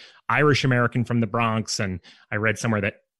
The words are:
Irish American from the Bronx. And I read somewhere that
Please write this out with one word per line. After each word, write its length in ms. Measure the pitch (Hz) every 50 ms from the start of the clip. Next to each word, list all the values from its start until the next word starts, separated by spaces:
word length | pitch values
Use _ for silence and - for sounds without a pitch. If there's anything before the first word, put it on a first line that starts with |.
| - - - - _ -
Irish 340 | 113 131 147 151 139 - -
American 400 | 135 127 120 120 113 - 127 117
from 160 | - 123 117
the 60 | 117
Bronx. 520 | 101 101 117 117 113 110 110 104 - - -
And 220 | 107 95 92 - _ - - - _ - 107
I 40 |
read 220 | 104 107 110 104 -
somewhere 220 | - 120 110 104
that 220 | 95 101 - _ _ _ _